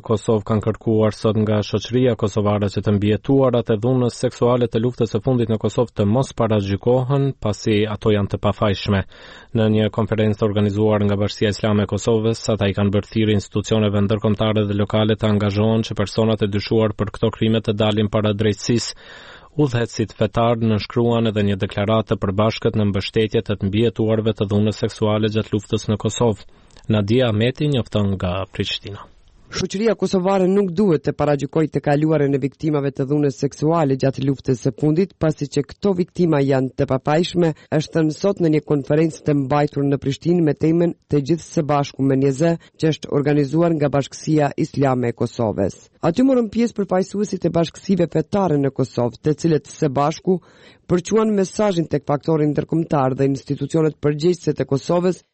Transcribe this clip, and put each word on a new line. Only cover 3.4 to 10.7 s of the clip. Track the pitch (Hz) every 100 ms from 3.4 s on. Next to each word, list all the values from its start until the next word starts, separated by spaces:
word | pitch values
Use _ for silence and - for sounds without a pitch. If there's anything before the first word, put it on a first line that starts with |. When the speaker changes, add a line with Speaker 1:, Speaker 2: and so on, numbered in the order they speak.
| 131 120 113
Speaker 1:
e | 110
dhunës | 120 131 120 -
seksuale | 123 - 120 123 120
të | 113
luftës | 123 - 117
së | 110
fundit | 135 123 113
në | 110
Kosovë | 110 - 117
të | -
mos | 101 120 139 -
paragjykohen, | 113 107 98 98 120 127 127 139 139 -
pasi | 107 101 113 104 107
ato | 104 113
janë | 104 98
të | 101
pafajshme. | 104 - 110 - - 98 - - - - - 117
Në | 110 110
një | 107
konferencë | - 104 110 107 104
të |
organizuar | 110 101 104